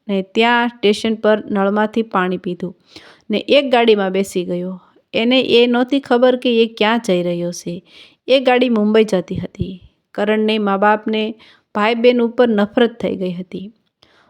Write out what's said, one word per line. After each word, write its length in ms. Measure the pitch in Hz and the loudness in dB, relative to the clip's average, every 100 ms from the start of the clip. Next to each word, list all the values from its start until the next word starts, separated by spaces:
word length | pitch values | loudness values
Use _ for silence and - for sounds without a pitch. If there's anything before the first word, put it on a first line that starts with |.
| - | -6
ને 140 | 196 | -6
ત્યાં 460 | 190 220 233 240 240 | -4 0 2 2 0
સ્ટેશન 460 | - 202 208 226 | -2 0 0 -2
પર 300 | 214 214 214 - | -2 0 0 -2
નળમાંથી 520 | 202 196 208 214 226 | -2 0 0 -2 -2
પાણી 340 | 220 196 180 180 | -4 -2 -2 -4
પીધું 400 | 180 180 180 - _ - - _ - | -8 -10 -10 -12 _ -20 -20 _ -6
ને 140 | 208 - | -6 2
એક 220 | 269 262 | 2 4
ગાડીમાં 400 | 240 233 208 190 | 2 4 2 0
બેસી 340 | 190 196 185 | -2 -2 -4
ગયો. 360 | 180 175 180 185 _ _ _ | -6 -6 -6 -12 _ _ _
એને 260 | - 233 262 | -2 2 2
એ 260 | - 233 247 | 2 2 4
નહોતી 340 | 240 247 277 | 2 0 -2
ખબર 360 | - 240 254 254 | 0 2 2 2
કે 260 | 247 226 | 0 2
એ 40 | 226 | 0
ક્યાં 340 | 226 208 233 | 0 0 0
જઈ 220 | 226 180 | 0 -2
રહ્યો 300 | 175 175 175 | -2 -4 -6
છે. 320 | 170 175 180 _ - - _ - | -8 -12 -12 _ -20 -20 _ 0
એ 120 | 269 | 2
ગાડી 280 | 254 247 254 | 4 2 2
મુંબઈ 360 | 220 208 220 | 0 2 2
જતી 320 | 220 180 175 180 | 2 0 -4 -8
હતી. 440 | 180 - 180 185 _ _ _ | -10 -10 -10 -10 _ _ _
કરણને 440 | - 208 220 214 220 | -6 -2 0 0 0
મા 180 | 202 196 | -2 0
બાપને, 580 | 208 214 220 220 220 226 _ _ _ | 2 0 -2 -4 -6 -8 _ _ _
ભાઈ 200 | 214 214 | -2 -2
બહેન 280 | 233 247 247 | 2 2 4
ઉપર 260 | 233 233 240 | 0 2 2
નફરત 520 | 202 208 - 233 233 | 2 0 2 0 0
થઈ 160 | 185 190 | -6 -4
ગઈ 160 | 185 | -6
હતી. 400 | 175 180 185 196 _ _ _ _ _ | -8 -12 -14 -14 _ _ _ _ _